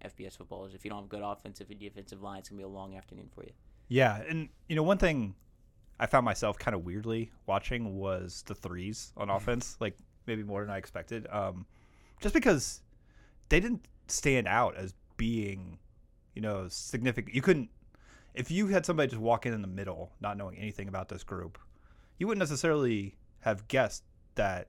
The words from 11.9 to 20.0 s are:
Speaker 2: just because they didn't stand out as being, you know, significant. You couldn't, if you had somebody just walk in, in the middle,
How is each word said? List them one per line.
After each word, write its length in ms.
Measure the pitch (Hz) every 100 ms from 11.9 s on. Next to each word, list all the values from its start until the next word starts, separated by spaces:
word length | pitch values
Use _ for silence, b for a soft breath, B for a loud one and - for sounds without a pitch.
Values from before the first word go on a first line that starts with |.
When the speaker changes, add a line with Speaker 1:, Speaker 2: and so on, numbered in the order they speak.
| b b b
Speaker 2:
just 120 | 104
because 480 | - 247 147 - - - - b b b b -
they 100 | 160
didn't 280 | 226 233 - - -
stand 400 | - 147 131 98
out 280 | 110 113 80
as 200 | 95 - - -
being, 640 | 113 113 101 95 90 82 - - - _ _
you 80 | -
know, 240 | 107 98 92
significant. 640 | - - 123 127 117 - 139
You 80 |
couldn't, 260 | 160 156 113 - - b b b b
if 160 | - 127
you 160 | 175 208
had 180 | 190
somebody 280 | 160 160 135
just 100 | 110
walk 240 | 113 113 123
in, 80 |
in 80 | 113
the 60 | 98
middle, 440 | 92 95 82